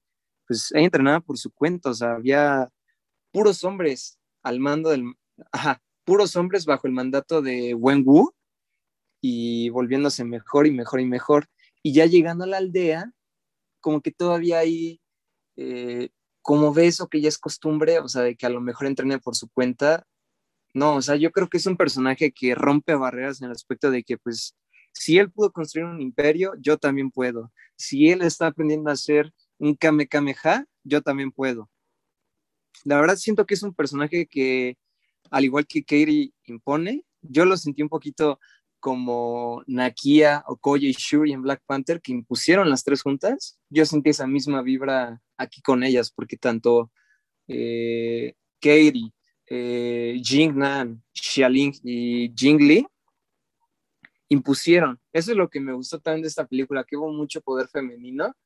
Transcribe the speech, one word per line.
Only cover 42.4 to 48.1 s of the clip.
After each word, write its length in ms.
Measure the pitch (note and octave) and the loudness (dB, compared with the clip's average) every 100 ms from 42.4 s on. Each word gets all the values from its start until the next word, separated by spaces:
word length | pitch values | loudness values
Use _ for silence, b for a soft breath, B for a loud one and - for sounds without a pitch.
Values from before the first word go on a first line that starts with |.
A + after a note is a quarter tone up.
| - F#3 F3+ | 2 4 4
las 140 | C3 | 2
tres 200 | - C#3 | 0 -2
juntas. 560 | C#3+ C#3 G3+ C#4 - _ _ | -2 -2 -2 -4 -8 _ _
Yo 160 | D3 D#3 | 2 2
sentí 240 | D3+ C#3+ | 2 0
esa 180 | C#3+ C3 | 0 -2
misma 360 | C#3 C#3 C#3 | -4 -2 -4
vibra 580 | B2+ C3 C3+ C3 A#2+ A#2 _ - | -2 -2 -2 -2 -4 -10 _ -12
aquí 240 | B2+ - | -12 -10
con 220 | - B2+ | 0 0
ellas, 280 | C3 B2 A2 | 2 0 0
porque 240 | - G#2+ - | -6 -12 -4
tanto, 560 | B2+ A2+ A#2+ A#2+ A#2 _ _ _ _ _ - | -4 0 2 2 0 _ _ _ _ _ -12
eh, 840 | B2 A#2 A#2 A#2 A#2 A#2 | -8 -6 -4 -4 -4 -4